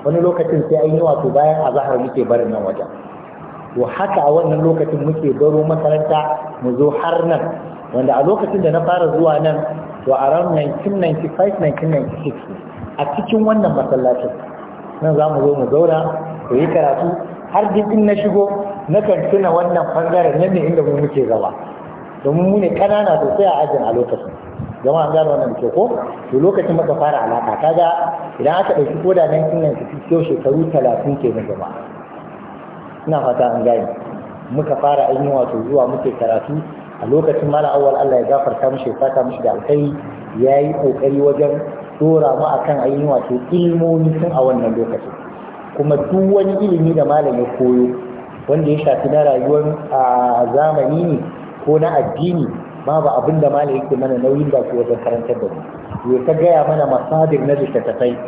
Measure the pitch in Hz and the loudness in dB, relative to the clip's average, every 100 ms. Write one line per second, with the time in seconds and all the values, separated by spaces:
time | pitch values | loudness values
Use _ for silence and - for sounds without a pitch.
0 | 143 165 175 170 165 160 - 156 156 156 | 0 2 2 2 0 0 2 2 2 2
1 | 165 143 131 131 151 156 156 131 135 127 | 2 2 2 2 4 2 0 0 0 -2
2 | 131 135 110 117 107 107 98 92 - - | -2 -2 0 2 0 -2 -4 -4 -8 -12
3 | - - - - - - - 123 120 - | -18 -18 -18 -18 -18 -18 -10 -4 -2 -2
4 | 196 196 147 156 165 156 160 160 151 151 | -2 2 4 4 2 2 2 2 0 0
5 | 143 160 156 127 147 151 156 156 151 151 | -2 0 0 2 4 4 2 0 2 2
6 | 156 156 156 156 - - 127 123 143 147 | 2 0 0 -4 -6 -6 -4 2 2 2
7 | 170 170 165 160 - - - - - 120 | -2 0 0 0 -2 -8 -12 -14 -6 -2
8 | 131 127 151 202 - 202 165 160 165 180 | 2 2 2 2 0 0 0 0 0 0
9 | 165 160 165 151 156 143 - - - - | 2 2 2 2 0 -2 -4 -8 -12 -10
10 | - 135 135 156 175 160 147 156 208 202 | -2 2 2 2 0 0 -2 -4 -4 -2
11 | 170 156 160 - 196 196 160 - 160 151 | -2 -2 -6 0 0 2 -2 0 0 0
12 | 127 - 147 - - - - - - - | -2 -6 -8 -8 -12 -16 -16 -16 -16 -8
13 | 147 - - 220 214 220 185 143 127 131 | -6 -4 -2 0 2 2 2 0 0 2
14 | 127 123 - - - - - - - - | 2 0 -4 -8 -14 -16 -16 -16 -16 -4
15 | 156 151 151 147 139 143 127 143 170 160 | 0 2 2 2 2 2 2 4 4 2
16 | - - - - - 123 156 170 147 139 | -2 -6 -8 -12 -2 0 2 2 2 2
17 | 170 175 - - - 190 208 202 208 214 | -2 -4 -8 -14 -2 0 2 0 2 2
18 | 208 202 208 190 202 202 202 - - 180 | 4 2 2 2 2 -2 -6 -8 0 0
19 | 208 175 - 196 185 165 175 175 160 156 | 2 0 2 2 4 2 2 0 0 0
20 | 165 175 165 147 185 185 156 170 147 143 | 2 2 2 2 2 2 2 2 2 2
21 | 147 143 120 113 95 - - - - - | 0 0 0 0 -2 -6 -14 -16 -16 -16
22 | - - 135 156 185 202 180 - 196 208 | -18 -6 0 2 2 2 2 2 2 4
23 | 202 156 - - 196 147 151 143 117 117 | 4 2 2 2 2 2 0 0 0 0
24 | 120 - - - - - - - 127 156 | 0 -2 -6 -14 -16 -12 -12 -4 0 2
25 | 147 156 156 143 131 110 120 - - - | 2 2 2 2 0 -2 -2 2 0 0
26 | - - - 131 165 196 165 165 151 143 | -6 -10 -2 2 2 2 0 0 0 0
27 | 147 143 117 117 110 104 151 165 170 175 | 2 0 0 -2 -2 0 2 4 2 2
28 | - - - - 127 175 196 160 147 160 | -2 -4 -10 -2 0 2 2 2 0 0
29 | 175 180 156 156 156 165 151 - - 143 | 2 2 2 2 0 0 0 -2 -8 -12
30 | - 165 160 139 131 147 165 151 123 113 | -2 0 2 0 2 2 2 2 2 0
31 | 139 139 127 110 101 95 87 - - - | -2 -2 -2 -2 -6 -8 -8 -12 -14 -16
32 | - - - - - - - - - - | -18 -18 -18 -18 -18 -18 -18 -18 -18 -14
33 | - 156 131 123 123 117 117 117 - - | -4 0 0 2 2 2 2 2 0 -8
34 | - - - - - 123 151 135 143 143 | -12 -14 -14 -16 -6 -4 -2 0 2 2
35 | 131 135 143 135 120 117 113 143 123 139 | 2 2 0 0 0 -2 0 2 2 0
36 | 135 113 113 113 - 147 - - - - | -4 -2 0 0 -2 -8 -8 -14 -18 -12
37 | 110 143 156 131 143 147 147 139 139 131 | 0 2 2 0 0 0 0 2 2 2
38 | 139 127 120 139 131 113 135 131 131 107 | 2 2 2 0 0 0 -2 -2 -6 -2
39 | 135 135 123 120 120 110 107 147 143 147 | 0 0 -2 -2 -2 -2 0 0 0 -4
40 | - - - 110 127 139 147 156 135 143 | -10 -14 -12 0 2 4 2 0 0 2
41 | 139 139 143 143 147 147 - - - - | 0 4 2 4 2 0 -4 -10 -14 0
42 | 156 160 147 131 151 139 - 143 131 143 | 2 4 4 2 0 0 0 0 0 0
43 | 147 131 - 123 123 175 170 170 165 165 | 2 0 0 -4 0 2 2 2 2 4
44 | 156 156 170 131 131 120 117 113 113 107 | 2 2 -2 2 2 2 0 -2 -2 -4
45 | - - - - - - - - 143 147 | -8 -14 -16 -16 -18 -16 -16 -2 0 2
46 | - 185 190 202 190 190 208 170 160 156 | 2 2 4 4 2 2 2 2 2 2
47 | 139 147 143 120 123 - 127 123 123 - | 2 2 2 0 -2 0 2 4 2 0
48 | - - - - - 151 147 151 151 127 | -10 -14 -16 -16 -2 0 2 2 2 2
49 | 135 147 147 131 131 151 151 151 - 135 | 2 2 4 2 4 2 2 -2 -2 0
50 | 127 123 123 120 120 127 156 151 139 156 | 2 4 2 2 2 2 2 2 2 2
51 | 175 143 - - - - - 156 165 147 | 0 -2 -4 -12 -16 -8 2 2 4 0
52 | - - 165 175 123 90 - - - 156 | -2 -2 -2 0 -2 -6 -12 -10 -2 0
53 | 147 127 147 160 143 143 147 131 - 131 | 2 0 0 2 2 2 0 -2 -2 -2
54 | 131 127 127 139 143 135 120 117 117 117 | 0 0 2 2 2 0 0 -2 0 0
55 | - 117 - - 107 - - - - - | -2 -4 -2 -4 -4 -6 -12 -16 -12 -10
56 | 120 127 131 156 170 160 143 156 139 135 | 0 0 2 2 4 4 2 0 0 0
57 | - 160 160 147 131 143 139 120 110 110 | 0 0 2 0 0 0 0 -2 -2 -2
58 | 123 120 | -2 -2